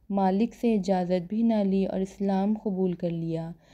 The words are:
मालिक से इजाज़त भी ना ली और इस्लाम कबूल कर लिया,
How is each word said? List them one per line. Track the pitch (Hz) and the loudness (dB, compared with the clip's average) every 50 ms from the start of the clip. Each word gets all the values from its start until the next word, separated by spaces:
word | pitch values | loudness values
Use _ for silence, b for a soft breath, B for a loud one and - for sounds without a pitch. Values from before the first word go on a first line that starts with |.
| _ - | _ -4
मालिक | 196 196 190 190 190 196 233 233 - | 0 2 2 2 4 2 0 0 -2
से | - - 233 226 | -2 0 2 2
इजाज़त | 208 180 196 190 180 180 175 185 180 170 180 | 2 2 2 0 0 2 2 0 0 0 -2
भी | 214 220 233 | -2 0 2
ना | 226 226 214 202 | 2 2 2 2
ली | 196 190 196 190 | 2 2 2 0
और | - - 190 | 0 -2 -2
इस्लाम | 190 190 - - 196 196 190 190 196 208 214 | -4 -4 -6 -4 -2 0 0 0 0 0 -2
कबूल | 214 - 220 185 185 190 185 175 | -2 -2 -4 -2 0 0 -2 -2
कर | 175 180 170 | -2 -4 -4
लिया, | 170 165 165 165 160 160 165 165 170 B B B | -4 -4 -4 -4 -4 -4 -6 -8 -12 B B B